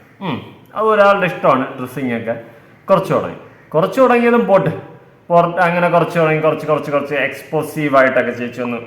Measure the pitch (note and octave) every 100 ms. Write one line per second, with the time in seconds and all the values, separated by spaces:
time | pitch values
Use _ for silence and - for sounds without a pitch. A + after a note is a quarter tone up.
0 | _ _ G3 A#2 - - - - A3 G#3+
1 | G3+ G3 F3+ - F3+ C3 C3 C3 B2 -
2 | C3 A#2 G#2+ A#2+ - - - - - F#3+
3 | - C3 F2+ E2+ - - - D3+ F#3 -
4 | B3+ A#3+ A#3 A#3+ F#3 G3 D#3 D#3+ - -
5 | - _ _ E3+ E3+ E3+ F3 F3 F3 E3
6 | D#3+ F3 D#3+ D#3 D#3+ D3+ D3+ D3 C#3+ C#3+
7 | C#3+ D3 C3 - - D#3 D#3 D#3 D3 C3+
8 | C3 B2+ A#2+ A#2 A#2+ A#2+ B2 A#2+